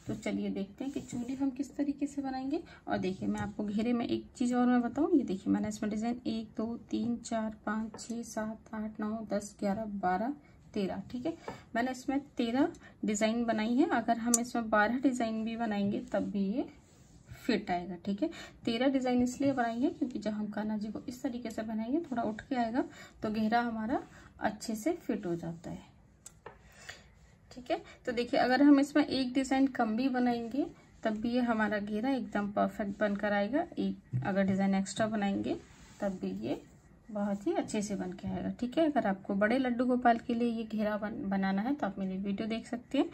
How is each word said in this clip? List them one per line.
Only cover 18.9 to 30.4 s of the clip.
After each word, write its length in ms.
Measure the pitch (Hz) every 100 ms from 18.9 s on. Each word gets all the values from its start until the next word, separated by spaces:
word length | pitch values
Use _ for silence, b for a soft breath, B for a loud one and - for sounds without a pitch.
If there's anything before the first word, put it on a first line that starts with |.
| 262 254 247
इसलिए 300 | 247 - 277
बनाई 260 | 262 233 233
है 100 | 302
क्योंकि 280 | - 254 214
जब 140 | 208
हम 160 | 208 208
कान्हा 280 | 214 214 214
जी 100 | 214
को 140 | 214 -
इस 120 | -
तरीके 280 | 277 240 226
से 120 | 214
बनाएंगे, 360 | 220 220 226 311
थोड़ा 220 | 339 240
उठ 180 | 226 220
के 140 | - 254
आएगा, 280 | 226 247 - B B B
तो 80 | 220
घेरा 300 | 214 220 240
हमारा 400 | 240 220 220 339 - B B -
अच्छे 340 | 220 214 - 220
से 180 | 311 349
fit 280 | - 202 185
हो 100 | 170
जाता 340 | 165 165 165
है, 180 | - - - - - - - - - B B B B B B B B -
ठीक 200 | 254 247
है। 100 | 339 B B -
तो 60 |
देखिए, 280 | 233 240 -
अगर 240 | 247 262
हम 160 | 285 277
इसमें 260 | 285 302 294
एक 280 | 254 254
डिजाइन 340 | 269 262 269 269
कम 260 | - 220 220
भी 120 | 269
बनाएंगे, 560 | 247 247 240